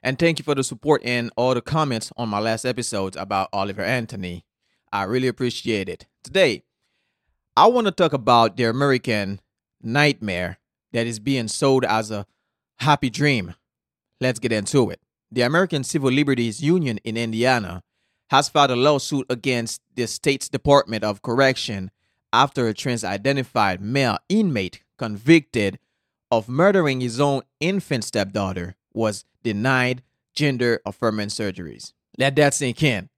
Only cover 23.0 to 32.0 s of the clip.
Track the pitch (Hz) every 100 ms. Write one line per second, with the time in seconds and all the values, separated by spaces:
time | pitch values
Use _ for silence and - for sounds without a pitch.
23 | 104 98 113 139 123 123 104 90 101 135
24 | 131 101 _ 202 208 123 92 - _ _
25 | 117 104 117 165 143 120 101 95 _ _
26 | _ _ _ 113 110 127 185 196 156 131
27 | 123 117 143 139 - _ 160 196 - 131
28 | 107 110 98 101 98 92 87 92 _ -
29 | 110 101 - _ 120 104 123 131 123 127
30 | _ _ _ - 147 127 120 117 - 98
31 | 117 107 101 - 107 90 85 55 - _